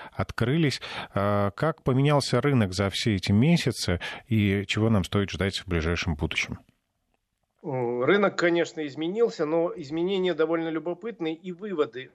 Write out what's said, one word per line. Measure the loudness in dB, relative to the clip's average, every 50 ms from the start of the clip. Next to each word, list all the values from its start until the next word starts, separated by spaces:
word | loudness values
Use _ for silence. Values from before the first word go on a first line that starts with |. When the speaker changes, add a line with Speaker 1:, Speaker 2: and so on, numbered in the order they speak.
| -16 -10 -6
Speaker 1:
открылись. | -6 -6 -6 -4 -2 -2 0 2 2 2 0 0 -2 -8 -10 -10 -10 -12 -6 -4
А, | 0 0 2 2 2 0 0
как | -2 -2 -2 -2 -2 -2 _
поменялся | 0 2 4 4 4 4 2 2 2 0 2
рынок | 2 4 4 4 2 2
за | 2 0 0 0
все | 0 0 0 0 0
эти | 0 2 4 4
месяцы | 6 6 6 4 4 2 0 -2 -2 -2 -2 -2 -2 -2 -6 -10 -12 -4 0
и | 2 2 4 4 2 0 0 -2
чего | 0 0 2 4
нам | 4 2 2
стоит | 2 0 0 0 -2
ждать | -2 -2 -2 -2 -2 -4
в | -4 -2
ближайшем | -2 0 0 0 0 0 -2 -2 -2
будущем? | -2 -4 -4 -2 -4 -4 -6 -8 -12 -14 _ _ _ _ _ _ _ _ _ _ _ _ _ _ _ _ _ _ _ -10
Speaker 2:
М, | -8 -6 -4 -4 -2 -2 0 2
рынок, | 4 4 4 4 2 0 2
конечно, | 2 2 2 2 0 -2 -4 -6 -8 -8
изменился, | -6 -6 -6 -4 0 0 0 0 0 -2 -2
но | 0 0 0 0 0 -4
изменения | -8 -10 -8 -4 -4 -2 0 0 0 0 0 0
довольно | 0 0 0 0 -2 -2 -4
любопытные | -4 -4 -6 -6 -8 -8 -8 -10 -8 -6 -6 -6 -6
и | -6 -8 -12
выводы | -12 -10 -10 -6 -2 -2 -2 -2 -4 -8 -14 -14